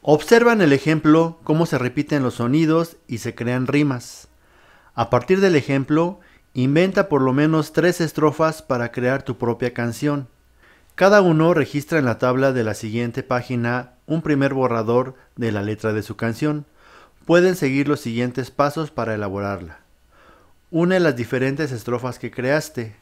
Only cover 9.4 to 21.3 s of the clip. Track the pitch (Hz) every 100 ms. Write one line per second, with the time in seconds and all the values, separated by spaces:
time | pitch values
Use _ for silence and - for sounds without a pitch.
9.4 | 117 117 123 120 117 113 147 143 131 _
10.4 | _ _ _ _ _ - 185 208 185 156
11.4 | 160 170 127 143 135 165 127 107 127 127
12.4 | 135 127 110 104 113 110 120 117 - 123
13.4 | 120 123 120 123 120 _ - 160 160 143
14.4 | 139 135 127 117 110 120 131 131 _ -
15.4 | 117 104 101 107 110 107 101 107 117 110
16.4 | 151 151 147 _ _ - - _ - 170
17.4 | 180 180 143 135 143 143 120 117 123 123
18.4 | 120 - 143 147 151 - 113 107 104 98
19.4 | 101 98 85 - _ _ _ _ _ _
20.4 | _ _ _ 165 175 185 170 123 113